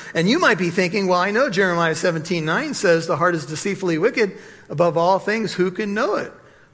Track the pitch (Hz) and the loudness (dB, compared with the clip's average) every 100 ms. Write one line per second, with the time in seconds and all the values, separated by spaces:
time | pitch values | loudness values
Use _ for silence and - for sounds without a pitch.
0 | - 165 180 330 302 180 175 185 180 202 | -6 0 2 4 4 2 0 0 0 0
1 | 185 180 190 214 277 185 185 170 165 156 | 0 2 2 0 0 2 2 2 0 0
2 | 180 165 160 175 156 196 311 - 185 165 | 0 -2 -2 -2 0 -2 -2 0 4 4
3 | 165 156 180 165 139 151 202 185 185 156 | 2 0 0 0 -4 -6 -4 -2 -2 0
4 | 226 262 196 - - - - 165 175 160 | 0 0 -2 -4 -18 -20 -6 0 0 2
5 | 175 190 202 220 202 - 185 185 208 208 | 2 2 0 -2 -2 -2 -2 -2 -4 -2
6 | 320 170 - - - - _ | -2 -2 -6 -14 -20 -20 _